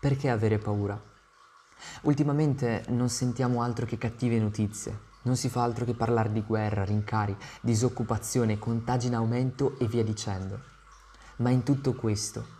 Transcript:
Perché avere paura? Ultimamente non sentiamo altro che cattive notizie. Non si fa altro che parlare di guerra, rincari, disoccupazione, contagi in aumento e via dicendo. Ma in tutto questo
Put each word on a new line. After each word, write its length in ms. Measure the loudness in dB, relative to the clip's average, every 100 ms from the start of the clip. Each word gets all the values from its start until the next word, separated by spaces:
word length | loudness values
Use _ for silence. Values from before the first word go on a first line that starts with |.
Perché 280 | 2 2 2
avere 300 | 2 4 2
paura? 420 | 0 0 0 -4 -10 -20 _ _ -20 -20 -20 -20 -18 -4
Ultimamente 840 | 0 2 2 4 2 2 0 0 0
non 200 | 0 0
sentiamo 540 | 0 -2 0 0 2
altro 240 | 0 -2 -4
che 120 | -2
cattive 380 | -4 -2 0 2
notizie. 580 | 2 0 -2 -2 -10 -10 -14 -6
Non 140 | -2 0
si 120 | 0
fa 140 | 0
altro 220 | 0 0
che 100 | -2
parlare 380 | 0 2 2 2
di 100 | 0
guerra, 400 | 0 0 0 0
rincari, 540 | 0 0 0 0 0 -4 -10 -6
disoccupazione, 960 | 0 2 2 0 -2 -2 0 0 2 0
contagi 480 | -2 -2 0 0 0
in 80 |
aumento 640 | 0 0 0 0 0 -2 0
e 80 | 0
via 160 | 2
dicendo. 580 | 0 -2 -4 -4 -6 -8 -12 -20 -20 -20 -20 -20 -20 -2
Ma 140 | 2
in 120 | 2
tutto 320 | 2 0 0
questo 500 | 0 0 0 -2 -8 -12 -16